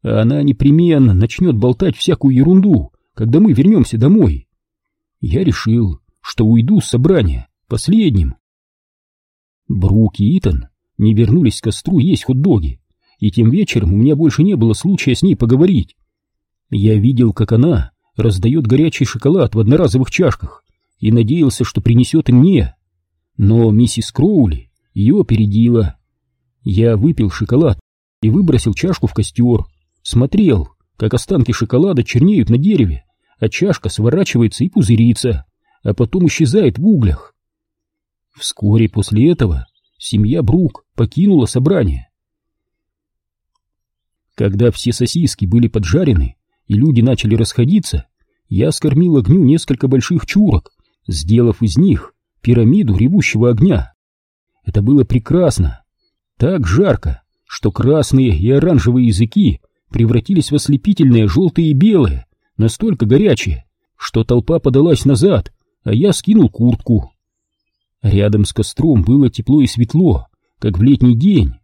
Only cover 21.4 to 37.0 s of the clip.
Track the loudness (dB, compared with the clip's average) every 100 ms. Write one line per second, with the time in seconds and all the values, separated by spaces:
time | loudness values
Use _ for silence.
21.4 | 0 -2 -6 -4 0 2 2 0 2 4
22.4 | 4 2 -2 -8 _ _ _ _ _ -2
23.4 | 2 2 2 2 0 -2 -8 -2 0 2
24.4 | 0 -2 -12 _ _ -2 0 0 0 0
25.4 | 0 0 2 0 -2 -6 _ _ _ _
26.4 | _ _ -6 0 0 2 0 0 -4 -4
27.4 | -2 0 0 -2 _ _ _ _ -2 0
28.4 | 2 0 0 -4 -4 -4 -4 -4 -6 -2
29.4 | 0 0 -4 _ _ _ -4 -2 0 0
30.4 | 2 0 -4 _ _ _ -4 -4 -4 -2
31.4 | -2 -2 -2 0 0 -2 -2 0 2 2
32.4 | 0 0 0 0 0 -4 _ _ _ _
33.4 | -6 -4 -4 -2 -6 -4 -2 0 -2 0
34.4 | -2 -2 -4 -2 0 2 2 0 -2 -6
35.4 | -10 _ _ _ -6 -4 -2 0 0 0
36.4 | 0 2 0 0 0 2